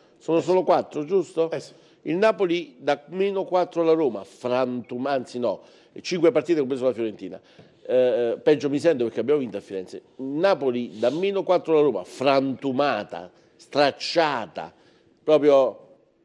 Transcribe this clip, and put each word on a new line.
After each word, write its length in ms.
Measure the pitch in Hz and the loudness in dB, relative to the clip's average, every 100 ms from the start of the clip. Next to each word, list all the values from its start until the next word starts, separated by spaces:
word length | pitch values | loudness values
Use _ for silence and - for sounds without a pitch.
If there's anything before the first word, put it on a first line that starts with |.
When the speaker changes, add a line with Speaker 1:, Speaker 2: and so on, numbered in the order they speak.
| _ _ | _ _
Speaker 1:
Sono 180 | - 165 | -2 0
Speaker 2:
Eh 40 | |
sì. 40 | 160 | 2
Speaker 1:
solo 160 | 185 | 2
quattro, 420 | 180 160 - 147 147 | 4 2 0 -6 -2
giusto? 440 | 190 156 - 160 | -2 -2 -4 -4
Speaker 2:
Eh 100 | 160 | -4
sì. 120 | - - _ _ | -10 -20 _ _
Speaker 1:
Il 140 | - 170 | -6 0
Napoli 600 | 220 208 190 175 170 - | 2 2 0 -2 -6 -6
da 240 | 139 143 - | -2 -2 -2
meno 380 | 180 196 190 | -4 -2 -2
quattro 360 | 165 180 180 170 | -2 0 0 0
alla 120 | 165 | 2
Roma, 300 | 160 147 104 | 2 2 -2
frantum-, 840 | 95 - 123 123 127 123 113 123 135 | -10 -8 -2 0 0 -4 -8 -8 -4
anzi 320 | 139 120 123 | -4 -4 -4
no, 240 | 120 92 - _ _ - | -4 -4 -10 _ _ -14
cinque 280 | - 175 160 | -6 2 2
partite 280 | 156 147 160 | 2 2 0
compreso 260 | 127 131 | 0 -2
la 80 | 131 | -2
Fiorentina. 480 | 113 113 95 92 87 _ - - _ - | -2 -4 -6 -14 -14 _ -20 -20 _ -2
Eh, 100 | 123 | 2
eh, 420 | 123 113 117 95 | 2 2 0 0
peggio 280 | - 147 147 | 2 2 2
mi 100 | 139 | 0
sento 260 | 165 143 | 2 2
perché 160 | 117 117 | 0 -2
abbiamo 200 | 113 147 | 0 0
vinto 160 | 123 98 | -2 -8
a 40 | |
Firenze. 420 | - 95 92 98 - - | -10 -10 -10 -14 -18 -12
Il 80 | |
Napoli 760 | 135 147 190 170 139 123 120 107 | -8 -2 0 0 0 -2 -4 -2
da 100 | 120 | -2
meno 320 | 151 196 196 | 0 -2 -2
quattro 300 | 185 175 - | 0 0 2
alla 100 | 156 | 4
Roma, 220 | 147 101 | 4 0
frantumata, 1300 | 90 - 131 139 135 123 139 127 143 110 101 85 90 _ _ _ | -6 -2 2 2 2 -2 -4 -2 0 -2 -6 -12 -14 _ _ _
stracciata, 1160 | - 135 143 - - 165 156 131 98 - 80 - _ _ _ _ | -6 0 2 0 -4 0 0 0 -8 -12 -14 -16 _ _ _ _
proprio, 560 | - 151 147 139 123 101 - _ _ _ | 2 4 6 6 4 -2 -16 _ _ _